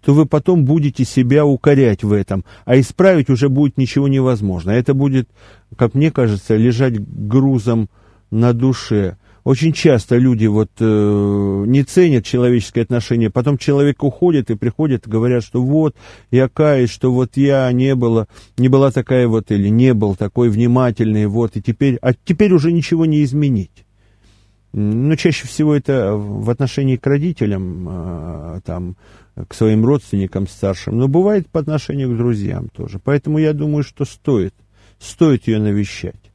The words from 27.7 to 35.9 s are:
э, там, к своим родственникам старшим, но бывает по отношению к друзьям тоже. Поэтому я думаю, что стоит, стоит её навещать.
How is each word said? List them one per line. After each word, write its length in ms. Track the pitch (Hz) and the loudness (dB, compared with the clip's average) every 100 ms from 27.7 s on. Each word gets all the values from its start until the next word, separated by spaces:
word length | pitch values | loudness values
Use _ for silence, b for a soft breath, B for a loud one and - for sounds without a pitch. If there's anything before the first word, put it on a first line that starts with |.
| 87 90 | -8 -10
э, 680 | 90 85 85 80 76 80 87 - | -10 -10 -10 -10 -12 -12 -12 -10
там, 320 | 87 90 92 b b b - 90 | -10 -10 -12 b b b -18 -16
к 60 | |
своим 320 | - 110 110 113 | -2 2 2 2
родственникам 600 | 143 - 101 95 98 95 | 0 -2 -4 -4 -6 -8
старшим, 480 | - 98 95 - 113 | -6 -6 -4 -6 -2
но 100 | 135 | 0
бывает 400 | 156 196 208 170 | 2 2 0 -2
по 140 | 170 | -6
отношению 520 | 147 151 - 143 131 | -4 -6 -6 -6 -4
к 40 | 117 | -2
друзьям 500 | 120 110 98 90 - | -2 -2 -4 -6 -10
тоже. 320 | - 87 98 | -12 -12 -8
Поэтому 360 | - 143 - 151 | -4 -2 -2 -2
я 160 | 156 | -2
думаю, 320 | 147 151 147 135 | -2 -4 -4 -6
что 180 | _ | _
стоит, 500 | 139 - - 120 92 _ _ b b b | -10 -6 -2 -2 -2 _ _ b b b
стоит 480 | - - 160 127 - | -20 0 2 2 0
её 140 | 110 | -2
навещать. 580 | 107 101 101 | 0 -2 -4